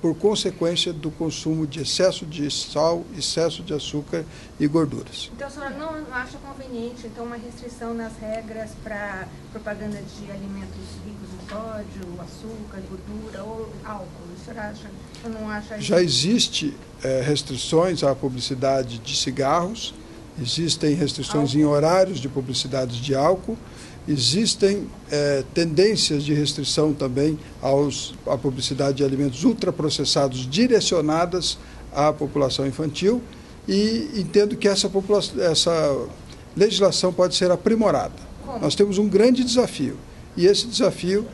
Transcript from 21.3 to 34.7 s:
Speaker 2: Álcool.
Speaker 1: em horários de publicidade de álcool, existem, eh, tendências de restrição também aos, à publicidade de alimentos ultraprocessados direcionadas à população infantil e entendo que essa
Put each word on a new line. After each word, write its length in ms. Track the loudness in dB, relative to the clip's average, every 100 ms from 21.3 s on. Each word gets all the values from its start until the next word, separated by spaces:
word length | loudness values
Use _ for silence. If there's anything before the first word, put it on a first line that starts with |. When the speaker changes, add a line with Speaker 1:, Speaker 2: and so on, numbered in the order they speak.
| 0 2
Speaker 2:
Álcool. 80 | 4
Speaker 1:
em 60 |
horários 560 | 6 6 6 6 4 2
de 80 | -4
publicidade 720 | -4 -4 -4 -2 -2 -2 -4
de 140 | -2
álcool, 420 | 2 4 2 0 -8 -10 -16 -16 -14 -4
existem, 800 | 0 2 2 2 4 4 4 -4 -12 -4
eh, 320 | 0 2 2 0
tendências 680 | 0 2 6 6 6 2 2
de 100 | 2
restrição 600 | 2 2 0 -2 2 2
também 440 | 2 0 2 2 0 -6 -6
aos, 540 | 2 4 4 0 -8 -10 -2
à 100 | 0
publicidade 600 | 0 -2 -4 0 0 2
de 60 |
alimentos 380 | 2 2 0 2
ultraprocessados 1040 | 2 4 0 0 0 0 2 4 2 0 -2
direcionadas 1120 | 2 6 6 4 2 2 2 2 0 -2 -6 -12 -16 -8
à 200 | 2 2
população 540 | 2 -2 0 0 2 -2
infantil 540 | -2 -4 2 2 2 -2 -16 -18 -14 0
e 440 | 2 4 0 -2
entendo 420 | -4 2 4 4 4
que 120 |
essa 200 | 2